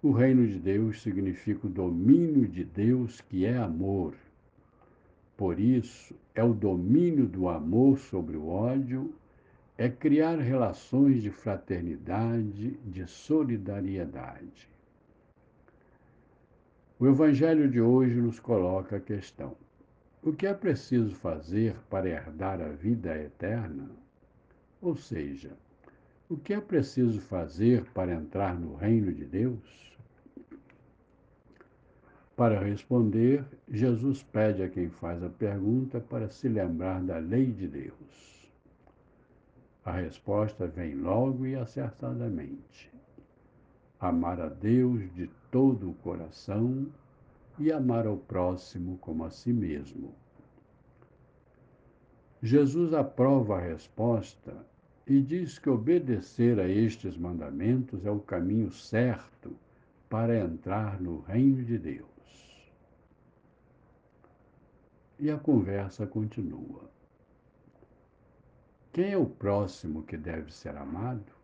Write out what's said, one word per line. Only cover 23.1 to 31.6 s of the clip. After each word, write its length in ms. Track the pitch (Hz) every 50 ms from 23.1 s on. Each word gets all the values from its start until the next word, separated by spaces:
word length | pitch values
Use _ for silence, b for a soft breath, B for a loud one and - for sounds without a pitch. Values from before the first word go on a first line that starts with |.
| 78 78
eterna? 720 | 76 73 - _ 85 95 110 120 110 85 76 67 67 65 - - - _ _ _ _ _ _ _ b b b b b b _ _
Ou 140 | - 175 160
seja, 560 | - - - 117 85 73 71 69 - - 76 - - _ _ _ _ b b b b b b b b b _
o 80 | 170
que 180 | 143 - - 202
é 60 | 208
preciso 600 | 208 - 190 156 131 - - 131 123 117 110 101
fazer 640 | - - 101 90 82 78 78 82 107 120 127 117 -
para 280 | - - 95 92 90 87
entrar 400 | 82 78 - - 95 101 92 87
no 220 | 87 85 78 73
reino 360 | 73 85 104 113 113 104 92
de 120 | 80 - 73
Deus? 720 | 65 76 95 113 127 120 107 - - - - - - _ _ - _ _ _ _ - _ - - _ - - _ _ - _ _ _ _ _ _ _ _ _ _ _ _ _ _ _ _ _